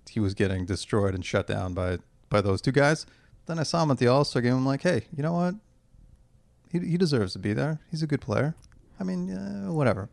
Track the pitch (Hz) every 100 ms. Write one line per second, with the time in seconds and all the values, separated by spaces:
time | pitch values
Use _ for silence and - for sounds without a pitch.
0 | - 113 101 95 98 95 90 95 - 110
1 | 98 92 - 98 - 101 92 90 90 90
2 | - _ _ 104 98 95 - 135 143 160
3 | - - _ - - 165 147 170 156 127
4 | 120 135 147 131 120 127 135 135 180 127
5 | - 147 151 170 175 208 - _ _ -
6 | - - _ _ _ _ _ 175 180 175
7 | 180 135 92 95 104 110 143 156 - 156
8 | 156 143 - 104 143 - - - - -
9 | 185 180 180 190 196 202 196 160 127 95
10 | 104